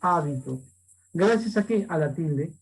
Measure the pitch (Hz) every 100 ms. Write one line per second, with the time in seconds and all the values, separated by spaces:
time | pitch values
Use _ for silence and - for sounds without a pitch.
0 | 185 175 147 135 131 131 - _ _ -
1 | _ 165 196 226 220 208 202 220 196 170
2 | 147 131 160 143 143 -